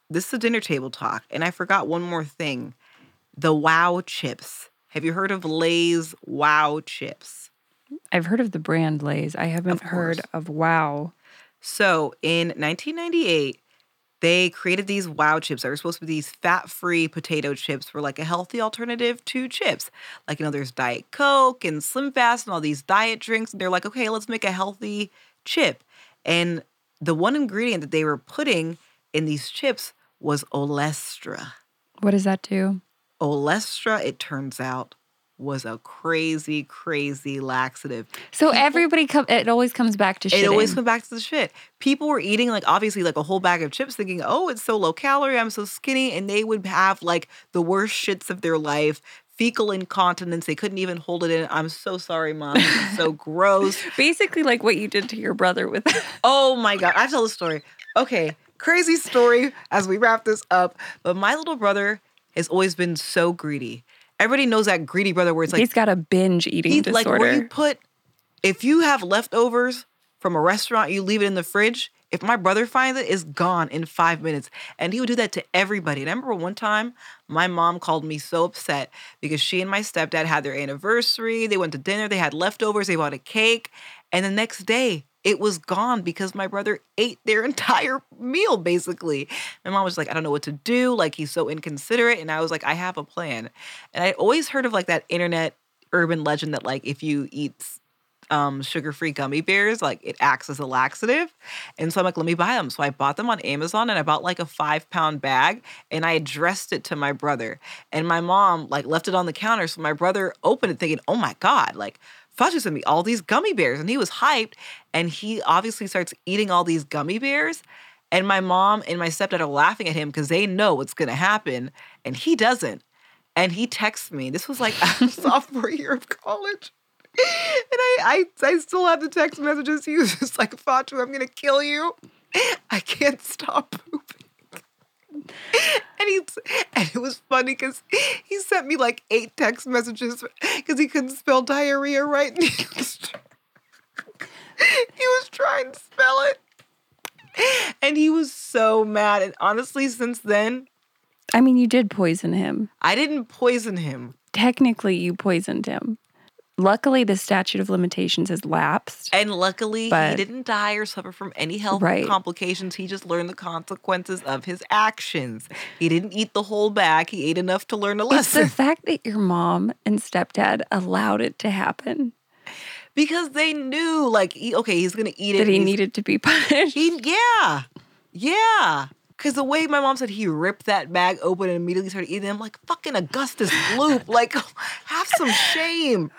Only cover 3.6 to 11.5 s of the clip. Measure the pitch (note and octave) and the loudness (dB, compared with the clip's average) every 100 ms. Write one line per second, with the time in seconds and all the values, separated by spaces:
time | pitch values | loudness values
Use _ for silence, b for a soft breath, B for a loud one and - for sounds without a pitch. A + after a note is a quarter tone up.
3.6 | D#3 D#3+ F3 F3 - - C3+ - - - | 4 4 4 2 -4 -8 -8 -8 -14 -18
4.6 | - _ _ D#3 D#3+ E3+ F#3+ F#3+ E3+ D#3+ | -18 _ _ -6 -4 -2 -2 -2 -4 0
5.6 | E3 E3+ E3+ E3+ D#3+ - - C#3 D3 D3+ | 2 2 2 2 -2 -10 -10 0 4 4
6.6 | D3+ D3+ - - - - - - - _ | 4 0 -8 -12 -12 -12 -18 -20 -20 _
7.6 | _ _ - D4 - F3+ E3+ A#3 A#3 E3+ | _ _ -18 -18 -2 -2 0 0 -2 -4
8.6 | D#3+ D#3+ D#3+ D3+ C#3+ D3 D3+ - E3 E3 | -2 0 0 -2 -4 -4 -4 -4 -4 -4
9.6 | F3+ E3+ - F3+ E3 D#3+ - D#3+ E3 D3+ | -2 -4 -4 -4 -4 -4 -6 -10 -8 -2
10.6 | D#3+ E3 D#3 C#3+ E3 - b b b | 0 2 0 -4 -8 -12 b b b